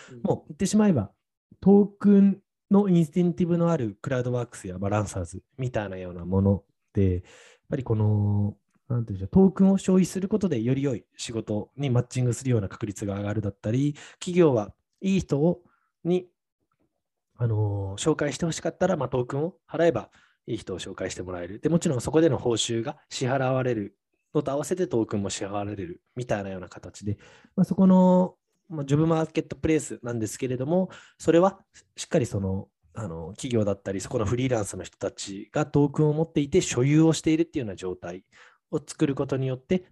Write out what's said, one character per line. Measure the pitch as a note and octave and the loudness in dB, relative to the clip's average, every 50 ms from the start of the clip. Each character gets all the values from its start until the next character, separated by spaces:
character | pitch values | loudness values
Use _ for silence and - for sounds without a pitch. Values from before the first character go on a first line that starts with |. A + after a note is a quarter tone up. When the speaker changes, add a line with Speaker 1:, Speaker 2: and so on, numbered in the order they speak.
| - - B2+ | -20 -20 -14
Speaker 1:
う | |
ん。 | A#2+ A#2 | -6 -2
Speaker 2:
も | - C3+ | 0 0
う | - - - | -2 -2 -10
言 | D#3 | -8
っ | |
て | - G3 | -4 -2
し | F#3 - | 2 4
ま | G#3+ G#3+ | 4 4
え | G#3 E3 | 4 4
ば、 | A#2+ F#2+ - _ _ _ _ _ _ _ _ - - | 2 0 -4 _ _ _ _ _ _ _ _ -8 0
ト | - F#3+ G3 G2+ G#3 | 4 6 8 8 6
ー | G3 - - | 4 0 0
ク | - G3+ | 4 6
ン | G3+ G3+ G3 G3 F#3+ - _ _ _ _ _ - | 8 8 8 6 4 0 _ _ _ _ _ 2
の | G3 G3+ G#3 G3 | 4 4 4 6
イ | F3 E3+ | 4 4
ン | E3 | 4
セ | D3+ - F3+ F3 | 2 2 0 2
ン | F3 E3 | 2 2
テ | - F3+ | 0 0
ィ | |
ブ | E3 F3 E3+ | 0 2 2
の | E3+ E3+ | 2 2
あ | E3 | 0
る | D#3 A#2+ G#2+ G2+ _ - | 0 -2 -4 -6 _ -6
ク | C3 | -4
ラ | C3 B2+ | -4 -2
ウ | B2 | -2
ド | B2 B2 | -2 -2
ワ | B2 A#2+ | -4 -4
ー | |
ク | - - - | -6 -10 -14
ス | - | -12
や | F#2+ F2+ | -10 -8
バ | F#2 G2 G2+ | -4 -4 0
ラ | G#2 G#2+ | 0 0
ン | G#2 | -2
サ | F#2+ - G2 | -2 -4 -6
ー | F2 | -8
ズ | E2+ - F#2 - _ _ | -8 -10 -14 -16 _ _
み | - C3+ B2 | -8 -6 -4
た | - A#2 G#2 | -4 -4 -4
い | F#2+ | -4
な | F#2+ | -8
よ | F#2 F#2 F2+ | -10 -10 -10
う | F2 | -10
な | F2 E2+ | -10 -6
も | F2 F#2+ F#2+ G2 | 0 2 4 4
の | G2 G2+ - - _ _ _ _ _ - | 4 4 2 -2 _ _ _ _ _ 0
で、 | G#2 G2 F#2+ F2+ | 2 2 2 2
や | F2+ | 0
っ | - - - - - - _ _ _ - | -4 -8 -18 -20 -20 -20 _ _ _ -8
ぱ | - | -6
り | C#3 B2 | -4 -2
こ | - A2+ | -2 0
の、 | G#2+ G#2+ G#2 G#2+ G#2 G#2 G#2 G#2 G2+ G#2 G#2 - _ _ _ _ _ _ - | 2 2 2 2 2 2 2 2 0 0 -2 -4 _ _ _ _ _ _ -6
な | B2 A#2+ | -4 -4
ん | A2+ | -4
て | A2 G2+ | -4 -6
い | |
う | F#2 | -8
ん | |
で | |
し | F#2+ | -4
ょ | |
う、 | - | 2
ト | - F#3+ F#3+ F#3+ | 6 6 6 6
ー | F#3 | 6
ク | - F#3+ | 4 4
ン | F#3+ | 4
を | G3 F#3+ | 4 2
消 | - - F#3 | 2 2 4
費 | F#3+ F3+ | 4 4
す | - - F#3+ | 2 0 -6
る | F#3 G3 | -4 -2
こ | G#3+ G#3 | -2 -2
と | G3+ F3+ | 0 0
で | D3 A2+ | -2 0
よ | A2 B2 C3+ | 0 0 0
り | C#3 C#3 | 0 0
良 | C#3+ A#2+ | -2 -2
い | F#2+ - _ _ | -4 -8 _ _
仕 | - - - A#2 | -14 -12 -8 -6
事 | A2+ G#2+ - G#2+ G#2+ F#2+ - _ | -6 -4 -4 -4 -4 -6 -8 _
に | C3 C#3+ C3+ | -6 -2 0
マ | B2 B2 | 2 0
ッ | A#2+ - | 0 0
チ | - C3 | -2 -2
ン | B2+ | -2
グ | B2 A2 | -2 -2
す | - C3+ | -2 -2
る | C3 | 0
よ | A#2+ A2 | 0 0
う | |
な | G2 F#2 | 0 -2
確 | - - A#2+ | -8 -8 -8
率 | G#2 G2+ - G#2 | -8 -8 -6 -6
が | G2+ G2 | -6 -4
上 | G2+ G#2 | -4 -4
が | G2+ G#2 | -4 -4
る | A2 | -4
だ | G2+ G2 | -4 -6
っ | - | -6
た | _ - A2 | _ -4 -2
り、 | A2+ C3 C#3+ D3 D3 - - - - - | -2 0 0 -2 -4 -6 -14 -20 -18 -14
企 | - F#3 F3 | -8 -2 2
業 | F3+ E3+ D3+ C3 | 4 6 6 6
は | A2 G2+ G2 - _ _ _ _ - | 2 0 -2 -8 _ _ _ _ -6
い | - F#3+ G3 F#3 | -2 0 0 0
い | |
人 | - - D3 C#3 | 0 0 0 0
を、 | D3+ F3 E3+ - _ _ _ _ _ _ _ _ - | 2 0 0 -2 _ _ _ _ _ _ _ _ -4
に、 | E3 F3+ F3+ F3+ - _ _ _ _ _ _ _ _ _ _ _ _ _ _ _ _ _ _ _ _ _ | -2 -2 -2 -2 -6 _ _ _ _ _ _ _ _ _ _ _ _ _ _ _ _ _ _ _ _ _
あ | - A#2+ | -4 -4
の | A#2 G#2+ G#2+ G#2+ G#2 G2+ G2+ G2 F#2+ G2 | -2 0 0 0 -2 -2 -4 -6 -8 -6
ー、 | - - | -4 0
紹 | D#3+ D3+ | 0 0
介 | - D3+ C#3+ B2+ | 0 -2 -4 -4
し | - | -4
て | F3+ | -4
欲 | E3 D#3 | -4 -4
し | - | -4
か | - E3+ | -6 -6
っ | - | -4
た | - F3+ F#3 | -2 0 0
ら、 | F#3 | 0
ま | D#3 C3 | 0 -2
あ、 | B2+ | -2
ト | - B2+ B2 | -2 -2 -2
ー | |
ク | B2 C3+ C#3 | -2 -4 -4
ン | |
を | D#3 F3+ - _ _ _ | -4 -4 -6 _ _ _
払 | - D3+ E3+ | -2 0 2
え | E3+ C#3 | 2 2
ば、 | G#2+ F#2+ - _ _ _ _ _ _ - | 0 -4 -10 _ _ _ _ _ _ -12
い | - B2 | -8 -8
い | |
人 | G#2 - - F#2+ | -8 -8 -8 -10
を | E2+ | -10
紹 | - G2 F#2 | -10 -10 -10
介 | - F#2+ F2+ | -8 -8 -8
し | - | -8
て | - F#2 | -8 -10
も | F2+ F2+ | -10 -10
ら | F2 F2 | -10 -10
え | F2 | -10
る。 | G2+ A#2 | -10 -6
で、 | - D#3 | -2 0
も | E3 E3+ | 0 0
ち | - F3 | 0 0
ろ | C3+ | -2
ん | A#2+ | -2
そ | - A#2+ | -2 0
こ | C3 D#3 | 2 4
で | E3 D#3+ | 4 4
の | B2 G2+ | 2 0
報 | - B2 A#2 | 0 -2 -2
酬 | G#2+ - - A#2 A2+ A2+ | -2 -2 -4 -4 -4 -6
が | C#3+ - _ _ - | -6 -10 _ _ -12
支 | - - C3+ | -8 -4 -4
払 | A#2+ C3+ C#3 C3 B2+ | -2 -2 0 0 0
わ | C3 C3 B2+ | 0 0 0
れ | B2+ A#2+ | -2 -2
る | A2 G2 G2 _ _ _ _ _ _ _ _ - | -4 -6 -8 _ _ _ _ _ _ _ _ -4
の | D3+ D3 | -4 -2
と | C#3+ C3+ | -2 -2
合 | C#3+ | -4
わ | D3 | -4
せ | - F#3 | -4 -4
て | F3 F3+ | -4 -2
ト | F3 - A#2 G#2+ | -2 0 -2 -2
ー | |
ク | - - | 0 -2
ン | G#2 G2 | -4 -4
も | F#2+ | -4
支 | - - G#2 | -6 -8 -8
払 | G2 | -8
わ | G2+ G#2 G2+ | -6 -6 -6
れ | G#2 G#2 | -8 -8
る | G2 F#2 E2 F2 - _ _ - | -10 -10 -12 -12 -16 _ _ -12
み | B2+ B2 | -10 -6
た | - A#2 G#2 | -4 -4 -4
い | G2 | -4
な | G2 | -6
よ | F#2+ F#2 | -10 -12
う | |
な | F2+ F2 | -14 -16
形 | - - - F2+ - - G2+ | -18 -18 -20 -20 -18 -10 -6
で、 | G#2 G2+ - - - - - _ _ - | -6 -6 -6 -8 -20 -20 -20 _ _ -2
ま | G3 F3+ | 0 0
あ、 | |
そ | - - | 0 2
こ | - F#3+ | 4 4
の、 | F#3 F#3 F#3 F#3 F#3 F3+ F3+ F#3 - - _ _ _ _ _ _ - | 6 6 6 6 6 4 4 2 0 -4 _ _ _ _ _ _ -12
ま | E3 D3+ C#3 | -10 -8 -4
あ、 | |
ジ | C3+ C#3+ | 0 2
ョ | D3+ | 2
ブ | D#3+ | 2
マ | E3 E3 D#3+ D#3+ | 2 2 0 -2
ー | |
ケ | D#3 - E3 | -2 -4 -6
ッ | D#3 | -6
ト | - - | -6 -8
プ | - - D#3+ | -6 -2 0
レ | D#3+ | 0
イ | D3+ | 0
ス | - - A2 - - | -2 -4 -12 -12 -8
な | A#2+ A#2+ | -8 -6
ん | A#2 | -4
で | G#2+ | -4
す | G#2 - - | -6 -6 -6
け | C#3 B2 | -6 -6
れ | B2+ | -4
ど | B2 C3 | -4 -2
も、 | D3 F3 F#3 F#3 F3+ - - - - _ - | 0 0 0 0 -2 -6 -16 -20 -20 _ -6
そ | - E3 D#3 | 0 4 4
れ | E3+ | 6
は | F#3 G3 - - _ _ _ - _ _ _ | 6 4 2 -2 _ _ _ -20 _ _ _
し | - - | -16 -8
っ | - | -2
か | - E3 | -2 -2
り | B2 | 0
そ | - - G2+ | 0 -2 -4
の、 | G2 F#2+ F#2+ G2 - - _ _ _ _ - | -4 -2 -4 -6 -8 -10 _ _ _ _ -14
あ | A2 A2+ | -12 -10
の、 | F2 D#2+ E2 E2 D#2+ | -10 -10 -10 -12 -14
企 | G#2 - - C3 A#2+ | -12 -10 -6 -2 0
業 | A2 G#2 | 0 0
だ | G2+ G2 | 0 -2
っ | - - | -4 -6
た | G2 F#2+ | -8 -8
り、 | F#2+ | -6
そ | - - | -6 -4
こ | - E2 | -4 -2
の | G#2+ | -2
フ | F#2 B2 | -2 -2
リ | A#2+ B2+ C3 | -2 -2 0
ー | B2+ | 0
ラ | A2 | -2
ン | G2+ | -4
ス | - - | -4 -8
の | F#2 E2+ | -12 -12
人 | - _ - | -14 _ -8
た | - F#2 | -8 -8
ち | - - - G2+ G2 G2 - - - | -8 -8 -12 -12 -12 -12 -12 -6 -4
が | C#3+ D3+ | -4 -2
ト | D3 - C#3+ C#3+ C#3+ | 0 2 2 2 2
ー | C#3+ | 2
ク | - D3+ | 2 2
ン | D3+ | 2
を | D3 | 2
持 | D#3 E3 | 0 -2
っ | - - | -2 -2
て | D3+ | -4
い | D3 C#3+ | -2 0
て | - F3+ | 2 0
所 | F3 - - A#2+ B2+ | 0 0 0 0 2
有 | C#3 D3+ D#3 D#3+ | 4 4 6 6
を | D#3+ D#3 | 4 4
し | - | 2
て | - E3 D#3+ | 0 0 2
い | |
る | D#3+ E3+ | 0 0
っ | |
て | - - D3+ | -2 -4 -8
い | B2 | -6
う | |
よ | G#2 | -6
う | F#2 | -8
な | |
状 | E2+ F#2 F#2 F2+ | -8 -8 -8 -8
態 | - - F2 F2+ F#2+ - _ _ _ - - _ _ _ - | -8 -10 -14 -14 -14 -16 _ _ _ -20 -20 _ _ _ -8
を | - D3+ D3 | -8 -8 -8
作 | - - - D#3+ | -8 -6 -4 -2
る | C#3 C3+ | -2 -2
こ | C3+ C#3 | -2 -4
と | C3+ C#3 | -4 -2
に | C3 C3 | -4 -2
よ | C3 B2+ | -4 -6
っ | B2+ | -6
て、 | _ - F#3 F#3 - _ | _ -2 -2 -2 -4 _